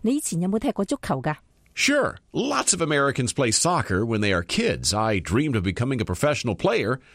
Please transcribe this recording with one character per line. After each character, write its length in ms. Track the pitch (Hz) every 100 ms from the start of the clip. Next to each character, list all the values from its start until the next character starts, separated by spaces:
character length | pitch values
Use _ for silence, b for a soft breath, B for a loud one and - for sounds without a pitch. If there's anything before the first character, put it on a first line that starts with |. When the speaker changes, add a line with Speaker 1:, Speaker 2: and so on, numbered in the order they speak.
Speaker 1:
你 140 | 214 285
以 40 |
前 220 | - 165
有 80 | 180
冇 80 | 214
踢 140 | 277
過 140 | 208 202
足 100 | 285
球 200 | - 139
㗎？ 140 | 143 151 _ _ _ -
Speaker 2:
Sure. 400 | - 285 180 - _
Lots 420 | 147 254 277 -
of 80 | 180
Americans 520 | 160 147 139 131 123
play 180 | - 127
soccer 520 | 107 165 175 - 92
when 160 | 117 113
they 120 | 104
are 100 | 92
kids. 540 | 87 - 233 120 - 101
I 220 | 110 104
dreamed 360 | 80 120 156 117
of 80 |
becoming 380 | 92 87 123 131
a 40 | -
professional 500 | 90 151 143 123 95
player, 440 | 190 220 107 135 B